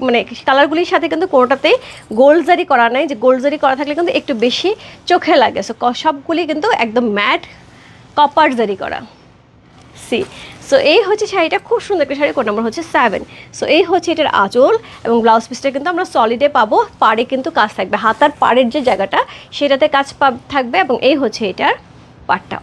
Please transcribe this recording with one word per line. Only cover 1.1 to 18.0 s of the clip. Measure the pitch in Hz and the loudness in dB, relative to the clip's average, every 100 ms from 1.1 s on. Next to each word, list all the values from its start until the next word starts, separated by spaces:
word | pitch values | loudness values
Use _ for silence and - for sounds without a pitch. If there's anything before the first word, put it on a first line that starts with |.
| 320 370 | -2 0
কোনোটাতেই | 269 247 262 311 508 - - - | 2 2 2 2 0 -2 -18 -8
গোল্ড | 214 277 320 302 | 4 6 6 4
জারি | 349 349 | 0 2
করা | 254 233 | 2 2
নাই, | 262 311 | 0 -2
যে | 233 | 0
গোল্ড | 254 254 | 2 2
জারি | 277 294 | 0 0
করা | 277 262 | 0 0
থাকলে | 285 294 | -2 -2
কিন্তু | 349 | -2
একটু | 311 - | -2 -4
বেশি | 233 240 - 359 427 - - - | -2 -2 0 -4 -4 -10 -16 -2
চোখে | 349 311 320 | 0 2 2
লাগে। | 220 - | 2 0
So, | 202 226 | -8 -4
ক-, | 247 | -4
সবগুলি | 247 320 285 277 330 320 | -2 -2 -4 -4 -4 -2
কিন্তু | 302 427 | -2 -2
একদম | - 233 226 240 | 0 0 0 0
ম্যাট | 202 220 330 - - - - - - - - | 0 0 -2 -4 -20 -20 -20 -20 -20 -8 0
কপার | 285 - 302 240 | 2 4 2 2
জারি | 214 196 | -2 -4
করা। | - - 233 - _ _ _ _ _ - - - - | -6 -8 -12 -20 _ _ _ _ _ -20 -20 -20 -6
সি, | 240 - - - - - | -6 -6 -12 -20 -20 -2
so | 277 | 0
এই | 285 359 | 4 2
হচ্ছে | 392 427 415 | 2 -2 -2
শাড়িটা, | 381 320 381 | -2 -2 -2
খুব | - 453 | -2 -4
সুন্দর | - 370 | -2 -2
একটা | 277 277 | -2 -2
শাড়ি। | 294 | -2
কোড | 285 220 | -2 -2
নাম্বার | 208 226 | -2 -4
হচ্ছে | 269 | -6
সেভেন। | 320 311 214 185 - - - - | -4 0 0 -2 -8 -18 -20 -8
So | - | 0
এই | 294 | 2
হচ্ছে | 339 359 349 | 2 0 0
এটার | 311 294 | -2 0
আঁচল | - 196 240 294 453 - - | 0 0 2 2 2 -4 -10
এবং | 233 233 | -2 0
ব্লাউজ | 226 226 226 | 4 2 0
পিসটা | 247 277 | -6 -6
কিন্তু | 269 311 | -4 -4
আমরা | 349 370 | -4 -2
সলিডে | 285 226 240 285 | 0 0 0 0
পাবো। | 277 220 339 440 - | 2 2 0 0 0
পাড়ে | 233 220 | 0 0
কিন্তু | 247 269 294 | -2 -4 -4
কাজ | 294 214 - | -2 -2 -2
থাকবে, | 190 | -6
হাতার | 208 | -2